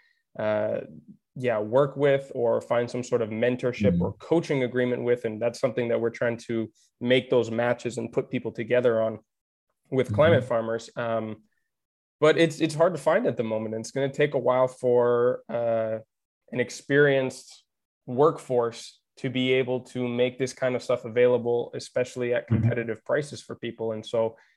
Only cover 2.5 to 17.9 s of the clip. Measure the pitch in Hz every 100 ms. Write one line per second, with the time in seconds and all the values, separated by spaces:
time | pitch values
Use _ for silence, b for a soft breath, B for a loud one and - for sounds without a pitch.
2.5 | 113 - 123 120 123 123 120 110 110 120
3.5 | 123 127 117 101 87 87 - - 165 160
4.5 | 143 123 123 123 123 120 120 110 107 117
5.5 | - 131 120 117 113 117 117 120 117 -
6.5 | 113 110 b b _ 123 127 123 123 110
7.5 | 113 120 120 120 113 117 139 - 123 113
8.5 | 123 113 123 123 113 110 107 - _ _
9.5 | _ _ _ _ 131 123 104 156 147 120
10.5 | 117 113 117 - - 117 113 110 107 _
11.5 | _ _ _ _ _ _ _ 151 156 165
12.5 | - 160 147 175 160 - 185 240 117 113
13.5 | 110 110 110 110 135 139 139 147 147 123
14.5 | 127 127 - 127 120 120 120 123 127 -
15.5 | 117 117 113 113 113 - _ _ _ _
16.5 | 123 120 - - 143 143 135 131 - -
17.5 | - _ _ _